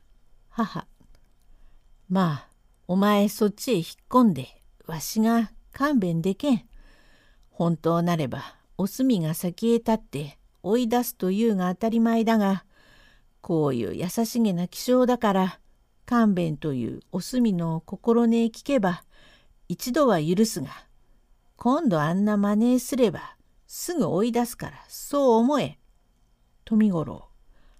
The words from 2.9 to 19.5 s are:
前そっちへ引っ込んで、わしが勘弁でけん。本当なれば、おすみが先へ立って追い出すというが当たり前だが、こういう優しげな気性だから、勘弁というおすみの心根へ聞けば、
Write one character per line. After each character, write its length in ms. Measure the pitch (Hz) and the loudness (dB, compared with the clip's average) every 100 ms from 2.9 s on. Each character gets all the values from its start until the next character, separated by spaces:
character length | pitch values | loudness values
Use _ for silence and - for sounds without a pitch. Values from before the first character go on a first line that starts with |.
| 185 | 0
前 320 | 208 208 208 | 4 4 2
そ 180 | - 208 | 2 -2
っ 40 | |
ち 200 | 196 - | -2 -2
へ 40 | 208 | -2
引 40 | |
っ 20 | 165 - - | -2 -12 0
込 140 | 247 233 | 4 4
ん 80 | |
で、 280 | 143 131 - - _ - | 2 -6 -16 -20 _ -12
わ 140 | 160 | -10
し 220 | - 220 | -6 0
が 300 | 220 233 220 - - | 2 2 -2 -8 -20
勘 260 | - 285 277 | -4 0 0
弁 240 | 180 165 | 0 0
で 140 | 175 196 | -2 -2
け 180 | 294 | 0
ん。 140 | 226 - - - - _ - _ _ _ | -2 -2 -18 -20 -20 _ -20 _ _ _
本 280 | - 170 165 | -2 -2 0
当 240 | 160 170 | 0 0
な 160 | 175 170 | 0 0
れ 100 | 135 | -2
ば、 160 | 127 - - _ - | -6 -10 -18 _ -6
お 80 | 190 | -4
す 180 | - | 0
み 180 | 262 214 | 0 2
が 120 | 156 | 0
先 360 | 165 180 170 226 | -4 -6 -2 0
へ 60 | 233 | 0
立 160 | 233 | 2
っ 60 | 220 | -2
て 400 | 220 135 143 - _ _ | -2 -10 -10 -14 _ _
追 180 | - 226 | -2 0
い 100 | 240 | 2
出 140 | 240 | 0
す 120 | 240 - | -2 -4
と 160 | 185 | -2
い 100 | 196 233 | 0 0
う 80 | 196 | 0
が 180 | 180 | -2
当 80 | 180 | -2
た 80 | 226 | -2
り 100 | 226 | 2
前 260 | 226 226 220 | 2 2 2
だ 120 | 226 | 2
が、 280 | 196 190 - _ _ - - _ _ _ | 2 -2 -6 _ _ -20 -20 _ _ _
こ 260 | - 165 147 | -4 0 0
う 80 | 123 | 0
い 120 | 98 | -4
う 80 | 82 | -4
優 140 | 175 | -6
し 300 | - 226 240 | -4 -4 0
げ 120 | 220 | 0
な 140 | 175 180 | 0 -4
気 120 | - | -6
性 260 | - 254 254 | 0 2 2
だ 120 | 247 | 2
か 160 | 220 | 2
ら、 260 | 190 185 - _ _ _ _ - | 2 0 -4 _ _ _ _ -2
勘 280 | 240 220 | 2 4
弁 240 | 180 170 151 | 2 -2 -4
と 160 | 160 | -4
い 220 | 131 113 127 | -4 -6 -8
う 40 | - | -10
お 100 | 196 | -8
す 180 | - 254 | -4 0
み 140 | 233 | 0
の 280 | 180 165 160 - | 0 -2 -4 -8
心 420 | 190 - 233 233 | -6 0 2 4
根 160 | 233 | 2
へ 20 | 226 | 0
聞 180 | - - | -4 -2
け 140 | 277 | 0
ば、 260 | 196 175 - - - _ _ | 0 -2 -8 -20 -20 _ _